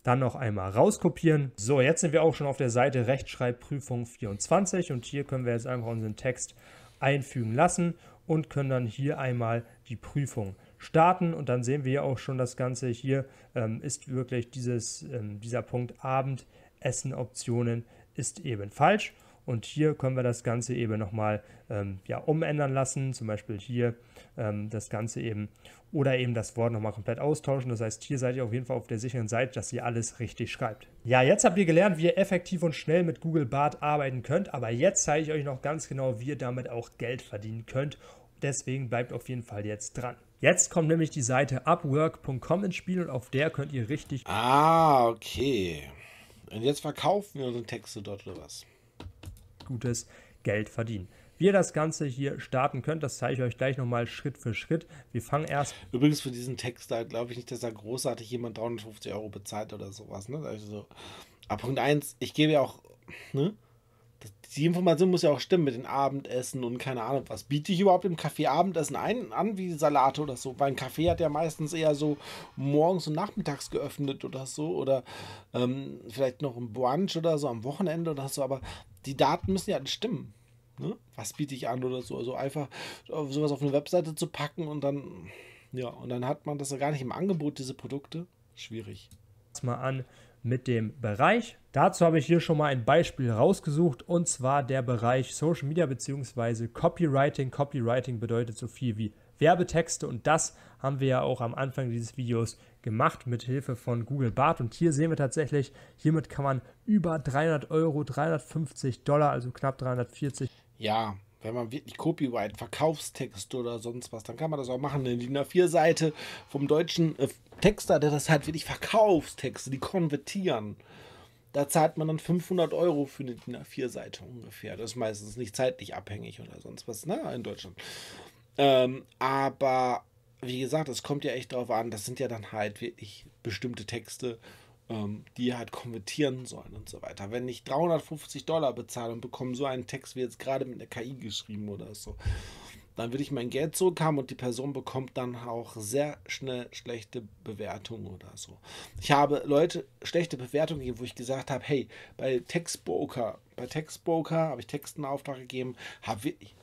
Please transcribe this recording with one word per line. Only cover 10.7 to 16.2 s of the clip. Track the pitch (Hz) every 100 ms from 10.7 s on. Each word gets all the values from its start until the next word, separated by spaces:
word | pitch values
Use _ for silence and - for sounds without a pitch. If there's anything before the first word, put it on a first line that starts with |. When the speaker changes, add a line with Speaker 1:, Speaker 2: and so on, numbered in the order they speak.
| -
Speaker 1:
starten | - 160 170 185 170
und | 160 127
dann | 123
sehen | 120 147
wir | 131 139
auch | 143 123
schon | - 131
das | 127 -
Ganze | 127 123 127
hier, | 117 131 135 131 - -
ähm, | 127 110 113
ist | 147 - -
wirklich | 127 123 123 120
dieses, | 131 120 120 - -
ähm, | 151 127 104 104
dieser | 113 117
Punkt | - 123 120 -
Abendessen | 131 131